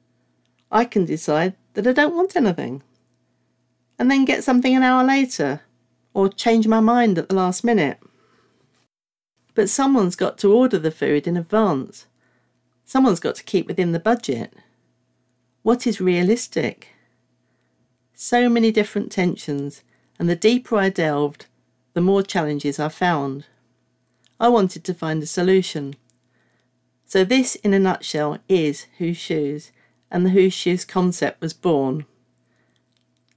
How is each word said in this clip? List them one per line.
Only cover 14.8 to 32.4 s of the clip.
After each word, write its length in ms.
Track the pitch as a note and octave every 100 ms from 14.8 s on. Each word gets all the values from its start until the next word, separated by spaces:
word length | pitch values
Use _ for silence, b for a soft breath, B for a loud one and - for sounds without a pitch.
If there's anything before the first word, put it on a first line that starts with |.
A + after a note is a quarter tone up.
| _ _ _ _ _ _ _ _
What 240 | A3 B3 A#3+
is 140 | G3+
realistic? 880 | F#3 F3 F3+ A#3+ - F3+ C3+ - - _ _ _ _ _ _ _ _ _ _ _ _
So 340 | - - A#3+ B3
many 220 | A#3 A3
different 420 | A3 G#3 G3+ -
tensions, 680 | - F3+ - - C#3+ C#3+ - _ _ _ -
and 100 | E3+
the 80 | E3+
deeper 400 | G#3+ B3 - G#3+
I 120 | F#3+
delved, 580 | F#3+ D#3 D3 D3 - - _ _ _ _
the 80 | F3
more 220 | F3+ G3
challenges 560 | G3 F#3 D3+ D3 C#3+ C#3
I 100 | D3+
found. 580 | - F3+ D#3 C#3 C#3 - _ _ _ _ _ _ _ _ -
I 100 | A#3
wanted 360 | A#3 F#3 E3
to 100 | -
find 280 | F3 D#3+ D#3
a 40 | D3+
solution. 720 | - F3+ F#3+ F3+ D#3 C#3 C#3+ _ _ _ _ _ _ _ _ _ _ _
So 180 | F#3+
this, 320 | F#3+ C4 B3+ -
in 180 | G#3
a 40 | G3
nutshell, 600 | F#3+ - - D3+ D3+ - -
is 380 | F#3 D3+ D3 - -
Whose 180 | E3+ E3+
Shoes, 560 | - D#3+ C#3+ D3+ - _ _ _ -
and 140 | F3
the 60 | F#3
Whose 240 | F#3+ F#3
Shoes 300 | - F3 F#3
concept 560 | - F#3+ F3+ E3+ D3 -
was 120 | E3
born. 540 | - F#3 D3 C3+ D3+ D3 _ _ _